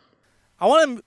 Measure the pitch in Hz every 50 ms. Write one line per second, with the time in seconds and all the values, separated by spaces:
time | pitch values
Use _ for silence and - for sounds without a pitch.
0 | _ _ _ _ _ _ _ _ _ _ _ - - 202 277 320 320 277 247 214
1 | -